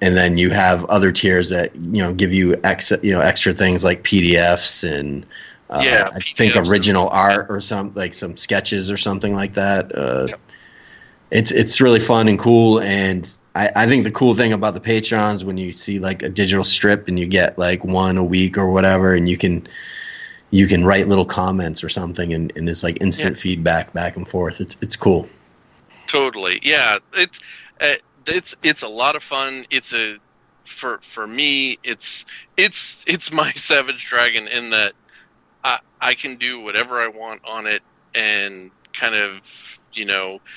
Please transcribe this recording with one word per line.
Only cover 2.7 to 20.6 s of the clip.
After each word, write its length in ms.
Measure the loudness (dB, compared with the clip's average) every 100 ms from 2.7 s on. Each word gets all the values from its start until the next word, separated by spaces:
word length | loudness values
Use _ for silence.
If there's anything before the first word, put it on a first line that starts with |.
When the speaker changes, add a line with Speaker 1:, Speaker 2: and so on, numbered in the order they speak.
| 0 0 0
Speaker 1:
you 100 | 0
know, 80 | 2
extra 320 | 2 2 0
things 300 | 2 2 2
like 220 | 0 0
P 160 | 0 2
D 160 | 4 4
Fs 480 | 4 2 -2 -4
and, 420 | -6 -4 -6 -8 -12 -20 -20 -20 -8
uh, 100 | -2
Speaker 2:
Yeah, 240 | 2 2 0
Speaker 1:
I 80 | -4
think 160 | -6 0
Speaker 2:
P 160 | 2
D 60 | 2
Fs 80 | 4
Speaker 1:
original 400 | 2 4 2 2
Speaker 2:
and 80 | 2
Speaker 1:
art 280 | 4 2 -2
or 120 | -6
some, 300 | -6 -6 -6 -6
like, 180 | -8
some 220 | -8 -10 -8
sketches 540 | -4 -2 -2 -2 -2
or 40 | -4
something 380 | -4 -2 -2
like 200 | -2 -4
that. 360 | -2 0 0 -2 -4
Uh, 300 | -2 -2 -4
Speaker 2:
Yep. 120 | -8 _ -20 -20 -20 -20 -20 -20 _ -2
Speaker 1:
it's, 180 | 0 2
it's 300 | 2 2 4
really 200 | 6 6
fun 280 | 4 4 4
and 100 | 4
cool, 420 | 6 6 6 4
and 540 | 2 0 0 -2 -6 -16 _
I, 140 | -2 0
I 120 | 2 4
think 180 | 4
the 80 | 2
cool 220 | 2 4 4
thing 160 | 2
about 220 | 2 -2
the 60 | -2
Patreons 600 | 0 0 0 0 0 -2
when 140 | -6 -6
you 140 | -8
see, 260 | -8 -6 -4
like, 240 | -4 -4
a 60 | -4
digital 340 | -2 0 2
strip 460 | 2 2 4 2 0
and 100 | -2
you 80 | 2
get, 320 | 2 2 2
like, 240 | 0 0
one 320 | 0 0 2 2
a 40 |
week 320 | 2 2 2 0
or 120 | 2
whatever, 420 | 4 4 4 4
and 140 | 4 2
you 80 | 2
can, 300 | 0 0 -6 -16 -16 -16 -16 -16 -18 -20 _
you 160 | 4